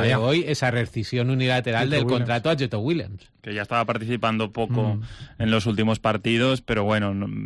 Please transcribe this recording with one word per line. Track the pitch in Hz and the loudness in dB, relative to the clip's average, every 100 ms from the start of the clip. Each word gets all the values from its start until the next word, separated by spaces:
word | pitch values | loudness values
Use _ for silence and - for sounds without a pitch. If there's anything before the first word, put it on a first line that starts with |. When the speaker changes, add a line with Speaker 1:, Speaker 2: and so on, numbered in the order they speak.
Speaker 1:
de | 113 | 4
Speaker 2:
Vaya. | 127 | 2
Speaker 1:
hoy, | 117 160 147 | 2 2 0
esa | 147 127 | 0 0
rescisión | 120 117 - 104 123 123 | 0 -2 -4 -4 0 0
unilateral | 131 127 127 123 113 127 | 2 2 0 0 0 0
Speaker 2:
Jeto | 151 | 0
Speaker 1:
del | |
Speaker 2:
Williams. | 120 123 | 2 0
Speaker 1:
contrato | 120 120 156 | 0 0 0
a | 160 | 0
Jeto | 131 107 | 0 -2
Williams. | 117 170 95 101 - _ | -2 -2 -4 -10 -16 _
Speaker 3:
Que | - | -8
ya | 104 | -6
estaba | 101 120 113 | -2 0 0
participando | 117 110 120 113 110 110 | -2 -2 -2 0 0 -2
poco | 117 113 120 113 107 | -2 -2 0 0 0
Speaker 2:
Mm. | 113 - - - | -4 -12 -14 -4
Speaker 3:
en | 113 | 2
los | 110 107 | 2 2
últimos | 107 110 110 | 2 2 2
partidos, | 113 107 104 117 123 131 | 2 0 2 2 2 0
pero | - 110 | -2 0
bueno, | 104 107 101 | 2 2 0
no, | 101 101 104 | -2 -4 -6